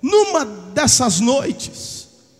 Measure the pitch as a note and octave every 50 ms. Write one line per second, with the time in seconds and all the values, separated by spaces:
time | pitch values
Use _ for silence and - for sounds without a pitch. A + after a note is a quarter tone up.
0 | - E4+ G4 G#4 G#4 G4+ F#4 E4 C#4+ G#3+ G#3 G3+ - - - - D4+ B3 - -
1 | B3+ A#3+ F3 E3 A3 A#3 C4 C#4 - - - - - - - - - - - -
2 | - - _ _ _ _ _ _